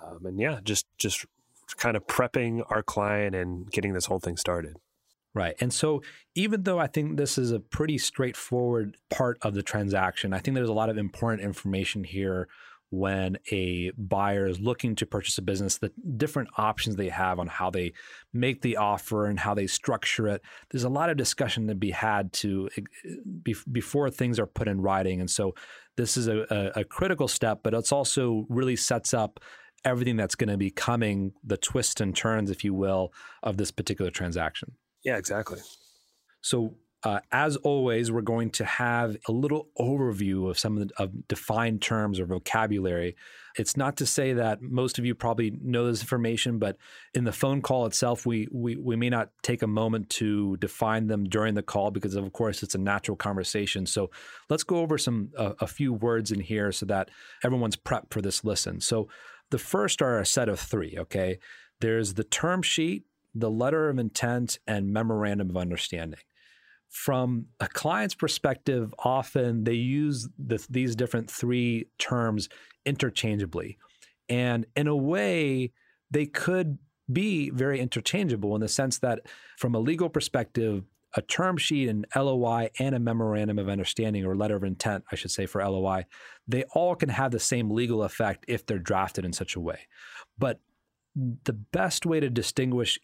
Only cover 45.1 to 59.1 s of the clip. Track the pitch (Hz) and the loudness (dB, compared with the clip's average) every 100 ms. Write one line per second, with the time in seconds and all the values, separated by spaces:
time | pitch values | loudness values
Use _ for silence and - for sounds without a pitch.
45.1 | 117 120 113 113 117 127 120 120 113 117 | 0 0 2 2 0 0 2 2 0 0
46.1 | 127 117 117 127 117 104 98 - - - | 0 2 0 0 0 0 -2 -12 -20 -6
47.1 | - 120 - 135 139 - 131 117 - 123 | -2 -2 0 0 2 2 2 2 2 2
48.1 | 120 123 117 110 123 117 123 127 113 120 | 2 0 0 -2 -2 -2 -2 -2 0 2
49.1 | 120 110 _ - 123 110 107 113 113 101 | 2 -2 _ -4 0 2 2 2 0 -2
50.1 | - 110 104 101 95 98 - 113 110 110 | -2 2 2 2 0 -2 0 2 2 2
51.1 | 104 101 107 110 104 98 104 101 101 98 | 2 2 2 2 0 0 0 0 0 -2
52.1 | 98 98 - 113 98 101 95 98 101 - | -2 -4 -2 -2 -2 -4 -2 0 0 -2
53.1 | 98 101 98 90 107 101 101 90 - 95 | -4 -2 -2 -2 -2 -2 -2 -2 -2 -2
54.1 | - - - - 156 - 175 165 151 - | -6 -18 -20 -4 -2 0 0 2 2 2
55.1 | 120 101 - 104 104 98 - 139 113 117 | 0 -2 -2 -4 -2 -6 -2 -2 2 2
56.1 | 113 104 104 98 107 101 92 98 98 95 | 2 0 -2 -2 0 0 -2 -2 0 -2
57.1 | - - - 123 127 117 98 - 117 - | -8 -20 -4 0 2 0 -2 -2 -4 -2
58.1 | 110 98 - 107 98 - 87 - 113 101 | -4 -2 0 0 0 -2 -2 0 0 -2